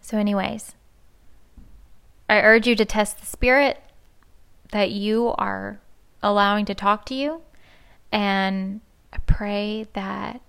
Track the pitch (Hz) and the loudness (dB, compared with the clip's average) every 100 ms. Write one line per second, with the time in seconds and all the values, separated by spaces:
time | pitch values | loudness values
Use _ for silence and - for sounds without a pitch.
0 | - 214 208 202 196 220 - - _ _ | -6 -2 0 0 -2 -6 -14 -20 _ _
1 | - _ - - - - - - - - | -20 _ -20 -20 -20 -20 -20 -20 -20 -20
2 | - - - 208 208 226 233 226 208 220 | -20 -20 2 4 8 6 6 2 2 2
3 | 208 - - - - 262 285 - - - | 0 -2 -14 -2 2 4 4 -2 -10 -20
4 | - _ _ - - - - 208 202 202 | -20 _ _ -20 -20 -20 -8 -2 -2 0
5 | 208 220 240 - 202 196 196 202 - - | -2 0 0 -2 -4 -4 -8 -12 -20 -20
6 | _ - 202 202 202 208 208 196 202 214 | _ -4 0 2 2 0 -2 -2 0 0
7 | - 262 285 320 - - - - - - | -2 -4 -4 -6 -14 -20 -20 -20 -20 -20
8 | - 214 202 196 190 190 190 202 _ _ | -6 -4 0 0 -2 -4 -6 -10 _ _
9 | _ - - - 208 202 208 214 220 - | _ -8 0 0 0 -4 -4 -6 -10 -10
10 | 196 202 202 240 | -8 -8 -10 -12